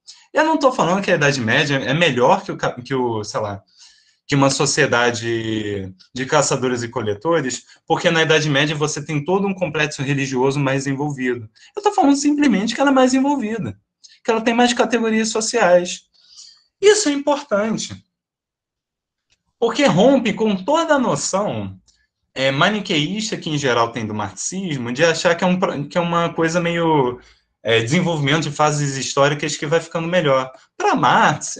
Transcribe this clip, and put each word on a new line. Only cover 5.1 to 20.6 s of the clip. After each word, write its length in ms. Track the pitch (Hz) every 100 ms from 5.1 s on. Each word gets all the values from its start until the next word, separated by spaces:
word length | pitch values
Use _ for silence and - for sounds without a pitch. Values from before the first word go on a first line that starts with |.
| 117 117 113 110 110 101 101 95 95 _
de 120 | 123 131
caçadores 580 | 160 175 135 127 120
e 60 | 117
coletores, 720 | 123 107 101 165 165 127 - - - -
porque 240 | 151 180
na 100 | 165
Idade 280 | 156 156 151
Média 260 | 139 151 151
você 280 | 147 151
tem 200 | 147 151
todo 240 | 147 196 196
um 80 | 190
complexo 480 | 156 156 151 -
religioso 560 | 135 139 135 127 135 143
mais 260 | 135 135 135
envolvido. 640 | 135 147 131 127 117 107 _ - -
Eu 60 |
tô 100 | 415
falando 240 | 403 285 277
simplesmente 600 | 294 294 285 190 226 -
que 60 |
ela 100 | 277
é 20 |
mais 200 | 262 254
envolvida, 680 | 262 269 277 208 220 120 - _ _ - _
que 60 | -
ela 120 | 220
tem 120 | 226
mais 200 | 233 240
categorias 560 | 240 220 233 226 220 220
sociais. 720 | 220 214 233 180 180 180 - _ _ _ - - _ _ _
Isso 300 | 392 415 294
é 20 |
importante, 920 | 285 285 285 - 202 220 180 - 98 _ _ _ _ _ _ _ _ _ _ _ _ _ _ _ _
porque 280 | 240 247 277
rompe 480 | 165 247 277 214
com 220 | - 220
toda 380 | 190